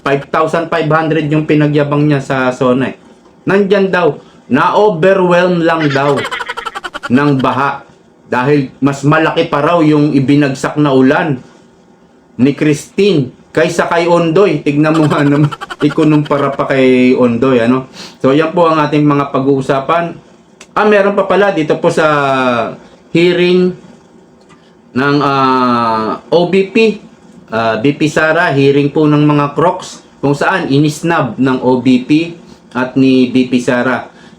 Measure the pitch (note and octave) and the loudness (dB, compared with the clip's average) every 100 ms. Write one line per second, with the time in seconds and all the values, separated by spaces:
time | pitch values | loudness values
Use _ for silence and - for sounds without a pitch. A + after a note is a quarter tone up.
0 | C#3 C#3+ - D#3+ D#3 E3+ E3 E3 D3+ D#3 | -4 -4 -2 -2 -2 -2 -2 -2 0 0
1 | D#3+ D#3+ D3+ D#3 D#3 D3+ D3 D3 C#3+ D3 | 0 -2 -2 -2 0 0 2 0 0 0
2 | D3+ C#3+ - C3+ B2+ B2 B2+ B2+ A#2 - | 0 0 -2 -2 -2 0 0 0 -2 -8
3 | - - - _ - G3 G3 G3 F#3+ F3+ | -18 -20 -20 _ -2 0 2 0 0 0
4 | E3 C#3 - - - C3 F3 F3 G#3 E3+ | -2 -2 -10 -20 -4 0 2 2 2 2
5 | F#3 F#3+ F3+ F3 F3+ F3 E3 D#3+ D3 C3+ | 2 2 2 2 2 0 0 0 0 0
6 | C#3+ C3 - - A#4+ - - - - - | 0 -2 -4 -10 -12 -12 -12 -12 -14 -12
7 | - - D3 C3+ B2+ B2 C#3+ - - - | -2 0 2 0 -2 -2 -4 -6 -12 -20
8 | _ _ - A#2+ C3 D3 C3 - C#3 C#3 | _ _ -8 -4 0 0 -2 -4 -4 -2
9 | C#3+ D#3 D#3+ E3+ D#3 C#3+ D3+ F3 D3+ D3+ | 0 2 2 0 -2 0 0 2 2 2
10 | D3+ C#3+ B2+ C#3+ D3 C3+ D3 D3 D3 C3 | 2 0 2 2 0 -2 -6 -2 0 4
11 | C3 D#3+ E3 B2+ - - _ _ _ _ | 2 2 -2 -6 -8 -20 _ _ _ _
12 | _ _ _ - C3 C#3 D3+ D3 - - | _ _ _ -2 -2 0 -2 -2 -4 -2
13 | G3+ E3 B2+ - _ - E3+ E3+ F3 E3+ | 0 2 -2 -8 _ -2 -2 -2 -2 0
14 | E3+ E3+ E3 E3 G3+ D3 D3+ C#3+ D#3 D#3+ | 0 2 2 2 2 0 -2 0 2 2
15 | D3 E3+ C#3+ C#3+ D3+ - - - D3+ D#3 | 0 2 0 2 0 -2 -14 -4 -2 0
16 | D#3 D3+ D3 C#3+ C#3 C#3 C#3 C#3 C3 B2+ | 2 2 0 -2 -2 -4 -2 0 2 4
17 | B2+ B2+ B2 A#2 C3 B2 A#2 C3 C3 - | 4 2 2 2 0 2 2 0 -2 -16
18 | - - C3 C#3+ D#3+ F3+ E3 D#3+ D3 D3+ | -20 -4 0 0 0 0 2 2 0 0
19 | D3 C#3+ C#3 C3+ C3+ C3+ C3+ C3+ C3+ E3+ | 2 0 -2 -2 0 0 0 -2 -2 -2
20 | E3+ - - - _ - - - G#3+ G#3 | -4 -8 -20 -20 _ -20 -10 -2 2 2
21 | G3 G3 F#3+ F#3 G3+ E3 D3 D#3 E3+ D3+ | 2 0 0 0 0 0 -2 0 0 0
22 | D#3 D3 C#3 C3 B2+ A#2+ G#2+ - - - | 0 2 0 0 0 -2 -4 -8 -18 -20
23 | - E3 F3 E3+ F3+ F3+ F3+ F3 - - | -6 0 0 2 2 2 0 -4 -16 -20
24 | _ - - _ _ - _ _ _ A#2+ | _ -20 -20 _ _ -20 _ _ _ -4
25 | C#3 C#3+ C#3+ C#3 C3 B2+ B2 A#2+ A#2 A2 | 0 0 0 0 2 2 2 0 0 -2
26 | G#2+ - - E3 E3+ F#3+ F#3+ A#3 A3 - | -4 -8 -2 0 2 0 0 2 0 0
27 | - - - - - A2+ A2+ A2 C#3 D3 | -10 -20 -20 -20 -8 -4 -2 0 -2 0
28 | D3+ E3 D#3 D#3 F3 C#3 C#3 C#3 C#3+ D#3+ | -2 0 0 0 0 2 2 2 0 0
29 | D3+ D3 D3 D3 C#3+ D3 E3+ G#3+ - - | 2 2 2 2 -2 0 -2 -2 -8 -20
30 | - - C#3 C#3+ E3 F#3 E3 C3+ D3+ D3 | -20 -6 -2 -2 0 -2 0 0 0 -2
31 | E3 E3 B2+ G#2 C3 B2+ B2 B2+ C3 B2+ | -2 -2 -2 -2 -2 0 0 0 2 0
32 | B2+ D3+ E3+ E3+ - - - A#2+ B2+ - | 2 0 0 -10 -20 -20 -12 -6 -4 0
33 | C3+ C3 A#2+ B2+ B2+ B2+ C3 B2 B2 A#2 | 2 2 2 0 0 -2 -2 -2 0 -4
34 | - - - | -8 -20 -20